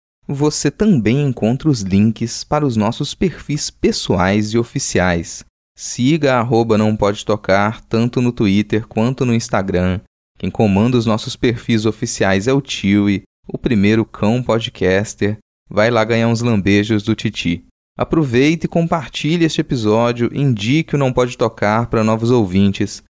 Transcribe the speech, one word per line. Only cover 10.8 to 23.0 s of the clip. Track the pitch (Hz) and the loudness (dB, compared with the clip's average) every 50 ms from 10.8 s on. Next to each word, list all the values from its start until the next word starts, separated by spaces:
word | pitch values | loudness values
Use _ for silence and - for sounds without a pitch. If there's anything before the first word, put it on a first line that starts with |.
| 110 123 127 | 4 4 2
os | 120 110 | 2 2
nossos | 113 107 113 - 120 - | 0 -2 -2 -4 -8 -6
perfis | - - 123 117 113 - - 117 110 107 | -2 0 0 0 -2 -2 -2 0 0 0
oficiais | 110 107 - 120 113 - - 107 98 95 98 98 | -2 -2 -2 -6 -6 -2 -2 0 2 2 2 2
é | 131 | 2
o | 135 139 | 0 0
Tiwi, | 139 - - - - 98 101 104 101 101 98 90 - _ _ _ _ - | 0 -4 -8 -2 0 2 4 4 4 2 0 -2 -4 _ _ _ _ -12
o | - - | -12 -6
primeiro | - 143 120 101 98 104 110 113 110 | -2 0 2 2 4 4 2 2 0
cão | - - - 104 104 117 127 | -2 -4 -2 0 0 0 0
podcaster. | 123 - 113 117 117 123 - - 92 90 92 98 107 - - - 101 101 107 - _ _ _ _ _ _ | 0 -2 -2 -2 -2 -6 -6 -2 0 2 2 2 0 -4 -4 -4 -4 -4 -4 -6 _ _ _ _ _ _
Vai | - 98 107 120 | -2 0 0 2
lá | 120 110 110 | 2 0 0
ganhar | 110 117 113 113 117 | 0 0 0 2 0
uns | 117 110 | 0 0
lambejos | 120 123 113 101 87 98 101 101 104 107 113 104 | 0 0 0 2 2 2 2 2 2 2 0 0
do | - 113 107 | 0 -2 -2
Titi. | - - 110 - - - 87 85 85 - _ _ _ _ _ _ | -2 -2 -6 -6 -4 -4 -4 -4 -4 -8 _ _ _ _ _ _
Aproveite | - 123 - - 165 151 127 117 123 139 151 170 165 - | -8 -4 0 0 0 0 2 2 2 4 2 2 0 -4
e | - | -2
compartilhe | - 170 170 165 175 165 120 - - - - 147 165 175 165 | 0 -2 0 0 -2 -4 -4 -8 -10 -6 -2 -2 0 2 2
este | 156 - - | 0 0 -2
episódio, | 151 - 143 120 107 107 107 117 120 120 120 120 120 - | -2 -2 -4 -2 0 2 2 2 2 0 0 -2 -2 -2
indique | - 127 143 139 117 101 104 117 139 160 156 - - | -2 0 0 0 0 0 0 0 0 0 0 0 -2
o | 143 | 0
Não | 139 127 | 0 0
Pode | 123 123 123 123 - | 0 0 0 -2 0
Tocar | - 123 110 - - 110 104 107 113 120 117 | -2 -2 -2 -2 -2 0 0 0 0 0 0
para | 123 113 | 0 0
novos | 107 110 113 110 117 117 | 0 0 0 0 2 2
ouvintes. | 127 120 104 90 90 98 101 98 95 - 104 - - - | 2 2 2 2 2 2 2 2 2 -2 -4 -6 -6 -14